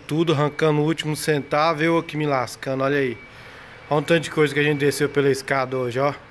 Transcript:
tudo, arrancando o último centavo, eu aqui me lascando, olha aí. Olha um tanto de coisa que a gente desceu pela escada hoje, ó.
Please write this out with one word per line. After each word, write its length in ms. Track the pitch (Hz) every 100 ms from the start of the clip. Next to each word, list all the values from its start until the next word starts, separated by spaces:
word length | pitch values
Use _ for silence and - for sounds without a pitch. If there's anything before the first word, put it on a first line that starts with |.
| -
tudo, 260 | 151 165
arrancando 480 | 147 147 147 156 151
o 40 |
último 320 | 151 160 156 151
centavo, 680 | - 147 135 147 160 151
eu 160 | 165 165
aqui 180 | 165 151
me 100 | 151
lascando, 580 | 135 117 - 135 135
olha 120 | 135 143
aí. 220 | 131 113 - - - - - - -
Olha 100 | 151
um 20 |
tanto 180 | 147 165
de 100 | 139
coisa 220 | 160 147
que 80 | 143
a 20 |
gente 160 | 147 143
desceu 300 | 143 139 143
pela 200 | 147 139
escada 480 | 135 - 135 127 131
hoje, 220 | 123 123
ó. 160 | 143 135 -